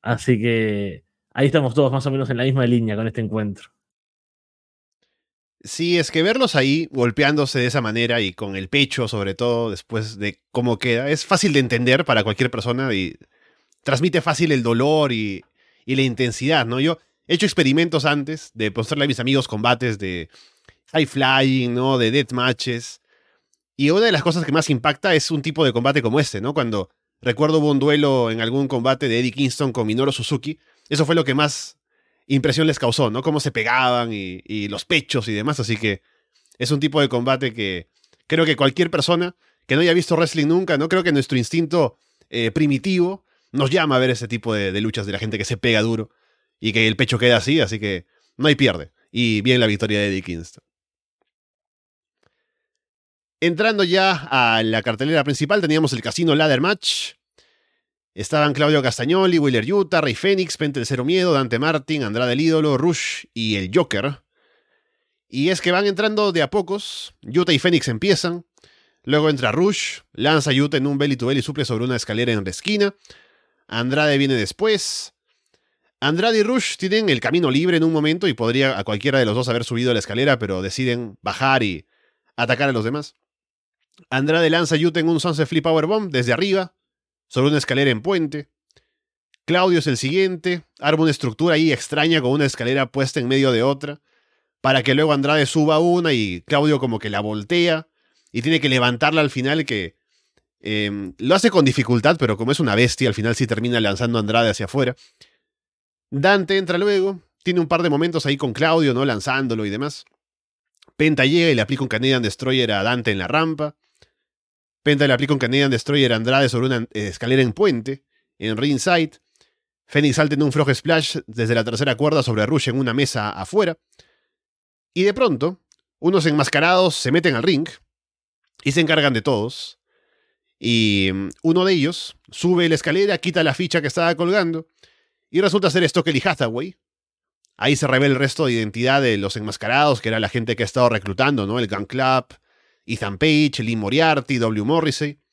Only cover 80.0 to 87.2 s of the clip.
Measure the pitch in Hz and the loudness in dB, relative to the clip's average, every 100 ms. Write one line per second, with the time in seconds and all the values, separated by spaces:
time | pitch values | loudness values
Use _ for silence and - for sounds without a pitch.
80 | - 104 143 123 107 92 95 - 127 120 | -2 -2 0 0 -2 -4 -4 -4 -2 -2
81 | 117 101 107 98 135 135 107 82 - _ | -6 -10 -8 -2 0 2 0 -4 -12 _
82 | _ _ _ - 120 123 139 120 107 147 | _ _ _ -6 -2 0 0 0 -2 -4
83 | 147 _ _ _ _ _ _ _ _ _ | -8 _ _ _ _ _ _ _ _ _
84 | _ 127 139 165 165 165 160 156 170 165 | _ -2 0 2 2 2 0 0 0 0
85 | 160 165 175 156 156 160 165 160 156 214 | 0 0 -2 -2 0 0 2 0 0 -2
86 | 202 135 120 117 196 190 180 _ _ _ | -2 -2 0 0 2 0 -2 _ _ _
87 | _ _ | _ _